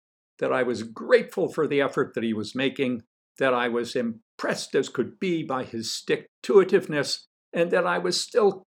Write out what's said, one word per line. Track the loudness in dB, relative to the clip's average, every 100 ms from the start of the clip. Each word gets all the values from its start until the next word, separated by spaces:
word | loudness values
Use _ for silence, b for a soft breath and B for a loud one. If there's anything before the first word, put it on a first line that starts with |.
| _ _ _ -6
that | -2
I | 0
was | 0 -2
grateful | -6 -8 4 4 4 -4 -2
for | 0 0
the | 2
effort | 0 0 -2
that | -2
he | -2
was | -2 -4
making, | -2 -2 0 -2 -4 -10 _ _ -2
that | 0
I | 0 0
was | -2 -4 -4
impressed | -4 -6 _ -8 -4 -4 -2 -2
as | -2
could | -2 -4 -4
be | -4 -2
by | -4 -6
his | -6 -8 -8
stick-to-itiveness, | -6 -4 -4 -4 _ 4 6 6 4 2 -2 -2 -4 -10 _ _
and | -2 2
that | 2 2
I | 0
was | 0 -2
still | -2 2 4 2